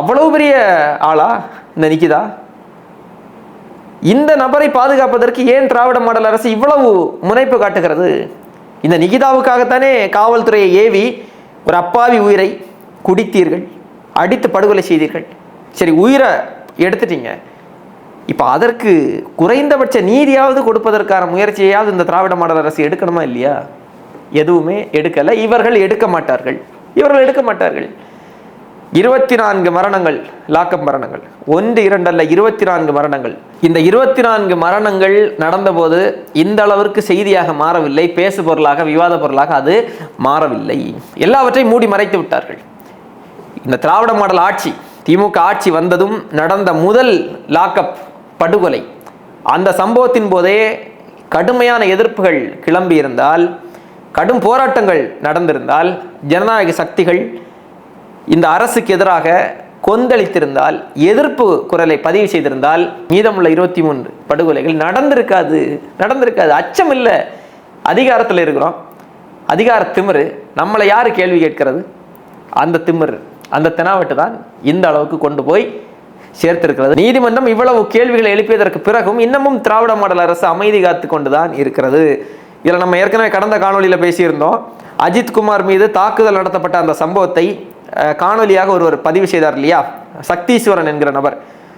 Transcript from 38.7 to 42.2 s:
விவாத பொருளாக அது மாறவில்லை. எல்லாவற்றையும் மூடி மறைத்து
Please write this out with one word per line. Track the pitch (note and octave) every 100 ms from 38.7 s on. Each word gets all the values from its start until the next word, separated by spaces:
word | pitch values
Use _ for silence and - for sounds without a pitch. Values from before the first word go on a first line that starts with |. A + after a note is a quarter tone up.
| C#3+ D#3+
விவாத | D#3 E3+ E3+
பொருளாக | D3 C3+ D3+ C#3+
அது | C#3 G#3 A#3 - D#3 - C3
மாறவில்லை. | D3 D3+ G#2+ - C#3 - - - - E3+
எல்லாவற்றையும் | C4+ B3 B3+ A#3
மூடி | A#3 A3+
மறைத்து | G3 G3 F#3+